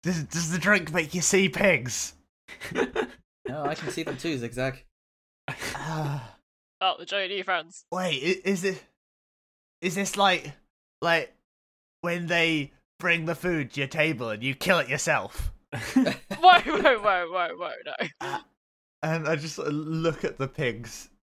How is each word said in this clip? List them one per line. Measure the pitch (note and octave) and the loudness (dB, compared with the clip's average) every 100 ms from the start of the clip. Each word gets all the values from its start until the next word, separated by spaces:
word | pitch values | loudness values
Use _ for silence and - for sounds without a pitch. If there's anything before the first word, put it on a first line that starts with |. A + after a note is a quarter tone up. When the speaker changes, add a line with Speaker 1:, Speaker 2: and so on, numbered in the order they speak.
Speaker 1:
Does, | E3 E3+ | -2 -2
does | C#3+ E3+ E3 | -4 -4 -2
the | F3 | 0
drink | F3+ G3+ D#3 | 4 2 2
make | E3+ D3+ | -2 0
you | F3+ | 0
see | - G3 F#3+ | 4 4 4
pigs? | - G3 D3+ B2 - - - _ _ - | 4 4 4 0 -4 -6 -10 _ _ -20
Speaker 2:
<laughs> | - - E3+ - - - - _ _ | -16 -6 -2 0 -2 -4 -10 _ _
Speaker 3:
No, | - D3 | -10 -6
I | C#3+ | -4
can | D#3 E3 | -4 -6
see | - | -6
them | D#3 | -6
too, | C3 E3+ C#3 | -6 -4 -4
Zigzag. | A#2 A#2+ C3 C3 _ _ _ _ _ _ - - - | -6 -4 -4 -6 _ _ _ _ _ _ -12 -8 -8
Speaker 1:
Uh, | - D3 D#3 D3 C#3+ - - _ _ _ _ | -6 -6 -4 -4 -6 -8 -20 _ _ _ _
Speaker 4:
Oh, | F#3+ - | -4 -2
the | |
joy | F3+ G3+ | -6 -4
of | F#3 | -4
new | G3+ | -4
friends. | F#3+ F3+ E3 - _ | -2 -2 -4 -20 _
Speaker 1:
wait, | F3+ F#3 C#3 | -4 -2 0
i-, | D3+ F#3 F#3+ | 0 0 0
is | G3 | 0
it, | F#3+ F3+ - _ _ _ _ _ _ _ _ _ | -2 -4 -14 _ _ _ _ _ _ _ _ _
is | F#3 | -4
this | F3 G3 G3+ | -2 -4 4
like, | G3+ F3 C#3+ - _ _ _ _ | 4 4 -2 -16 _ _ _ _
like, | E3 E3 - _ _ _ _ _ _ _ | 2 2 0 _ _ _ _ _ _ _
when | F3 F3 E3 | -4 -2 0
they | E3+ E3 D#3 C#3 _ _ _ | 2 4 2 -2 _ _ _
bring | F3+ E3+ | 0 2
the | D#3+ | 0
food | E3+ F3+ E3 B2+ | -2 0 0 -2
to | C#3+ | -4
your | C3+ | -4
table | E3 D#3 B2 A#2 | 0 0 0 -4
and | G#2+ | -4
you | C3 | -4
kill | C3+ F3+ F3 | -2 2 2
it | B2 | 2
yourself? | C#3 - C3+ G2 - - - _ | -2 2 0 0 -4 -6 -6 _
Speaker 2:
<laughs> | |
Speaker 4:
Whoa, | A2 - C4 B3+ - - F#3+ | -8 0 2 2 0 -8 6
whoa, | F4 F4 - G#4 D4+ A#3 | 8 8 6 4 4 6
whoa, | G3+ F3+ E3+ | 4 2 0
whoa, | F3+ E3+ E3+ | -2 -2 -4
whoa, | E3+ - | -8 -8
no. | - - D3+ - | -10 -6 -8 -6
Speaker 1:
Uh, | C#3 - - _ _ _ _ _ | -8 -8 -10 _ _ _ _ _
and | D#3 E3 D3 | -2 0 0
I | D#3+ | -2
just | D#3 | -2
sort | - D3 | -6 -2
of | |
look | D3 D#3 D#3+ E3 D3+ | -2 -2 0 0 0
at | D#3+ - | -4 -2
the | C3+ | -6
pigs | - C3 A2 A2 - - _ | -2 -2 -4 -12 -14 -18 _